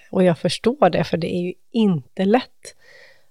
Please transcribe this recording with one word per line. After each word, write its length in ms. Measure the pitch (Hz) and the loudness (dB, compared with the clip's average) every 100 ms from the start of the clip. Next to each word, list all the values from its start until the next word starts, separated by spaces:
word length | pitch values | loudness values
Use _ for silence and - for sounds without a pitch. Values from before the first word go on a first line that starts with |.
| - | -4
och 120 | - | 0
jag 140 | 180 160 | 2 2
förstår 500 | 175 - 226 285 185 | -4 -2 -4 2 2
det, 140 | - | 2
för 140 | - 160 | -2 -4
det 180 | 170 180 | -4 -4
är 60 | |
ju 120 | 180 - _ | -6 -10 _
inte 540 | 233 208 160 - - 196 | 0 0 0 -6 -4 0
lätt 500 | 247 - _ - _ _ - - _ _ | 0 0 _ -20 _ _ -20 -20 _ _